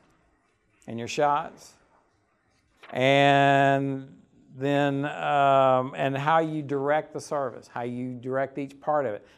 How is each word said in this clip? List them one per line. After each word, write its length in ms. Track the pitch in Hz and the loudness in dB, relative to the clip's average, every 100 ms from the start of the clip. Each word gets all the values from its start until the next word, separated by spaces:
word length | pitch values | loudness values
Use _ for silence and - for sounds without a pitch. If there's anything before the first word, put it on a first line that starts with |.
| _ _ _ _ _ _ _ _ - | _ _ _ _ _ _ _ _ -14
and 120 | 117 | -12
your 100 | 117 | -8
shots. 640 | - 147 147 165 - - _ _ _ _ _ _ _ _ _ _ _ - | -2 0 0 -4 -14 -20 _ _ _ _ _ _ _ _ _ _ _ -12
And 1200 | 127 131 139 143 139 139 139 139 139 139 135 135 - _ _ _ 131 | 0 2 4 6 6 6 4 4 2 -2 -6 -12 -20 _ _ _ -8
then, 460 | 139 143 143 139 | -2 0 0 -2
um, 880 | 147 90 147 143 139 135 135 127 127 | -6 -6 -2 2 4 6 4 4 0
and 220 | 160 139 135 | -4 -4 -2
how 220 | 147 165 | 0 2
you 240 | 160 156 | 0 -4
direct 500 | 139 143 143 151 151 | -6 -4 0 -2 -2
the 80 | 147 | -12
service, 480 | - 147 131 113 - | -8 -6 -6 -8 -14
how 140 | 123 | -10
you 320 | 123 123 127 | -8 -8 -10
direct 420 | 123 127 131 131 131 | -10 -6 -4 -4 -6
each 240 | 139 139 | -12 -10
part 240 | - 151 | -2 -2
of 80 | 127 | -2
it. 140 | 104 - | -6 -12